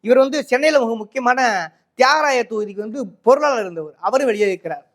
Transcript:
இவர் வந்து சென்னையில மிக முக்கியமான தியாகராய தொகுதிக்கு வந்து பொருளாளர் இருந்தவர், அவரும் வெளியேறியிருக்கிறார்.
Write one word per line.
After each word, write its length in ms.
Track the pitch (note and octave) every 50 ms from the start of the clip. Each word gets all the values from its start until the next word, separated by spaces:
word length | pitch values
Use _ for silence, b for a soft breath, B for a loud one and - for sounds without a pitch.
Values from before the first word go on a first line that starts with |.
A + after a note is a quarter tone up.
இவர் 160 | - G#3 B3 B3+
வந்து 260 | C4 C4+ C4 D4+ -
சென்னையில 380 | - B3 B3+ C#4+ D#4 D4+ C#4+
மிக 140 | B3 A3+ A#3
முக்கியமான 760 | A3 G#3+ G#3 _ C4 B3 B3 B3+ B3+ C4 A#3+ G#3 F#3 E3 D#3+ _ _ _ _ _
தியாகராய 480 | - B3+ C4 D4 D#4 D4+ C#4+ C#4 B3 A#3 A#3+
தொகுதிக்கு 300 | A3+ G#3+ G#3+ G#3 G3 G3
வந்து 280 | G#3 A3 G#3+ C#4 B3 F#3+
பொருளாளர் 540 | - _ _ A3+ C4 C#4+ D4+ D4 C4+ A#3
இருந்தவர், 320 | G#3 F#3 F3 E3 D#3 D3+ C#3+ _
அவரும் 280 | E3+ F#3+ G#3+ C4+ C#4+ B3+
வெளியேறியிருக்கிறார். 580 | G#3+ G#3 G#3 G3 F#3+ F3 _ E3 D3+ C#3+ - _